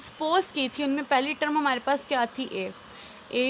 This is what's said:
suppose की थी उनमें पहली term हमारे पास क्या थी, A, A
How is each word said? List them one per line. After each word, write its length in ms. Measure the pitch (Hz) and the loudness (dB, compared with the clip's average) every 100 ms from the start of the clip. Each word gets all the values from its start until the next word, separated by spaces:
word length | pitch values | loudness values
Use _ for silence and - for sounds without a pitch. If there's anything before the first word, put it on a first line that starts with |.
suppose 480 | - - 311 349 370 | -4 -4 2 4 2
की 160 | - 262 | 0 -2
थी 140 | - | 0
उनमें 220 | 285 277 285 | 0 0 2
पहली 280 | 269 277 | 2 2
term 240 | 302 302 302 | 0 0 2
हमारे 220 | 285 247 247 | 2 0 2
पास 200 | 277 - | 0 2
क्या 180 | 269 233 | 0 0
थी, 200 | - 254 | -2 -6
A, 200 | 190 190 190 - - - - - | -4 -6 -8 -16 -18 -18 -18 -4
A 100 | 240 | 2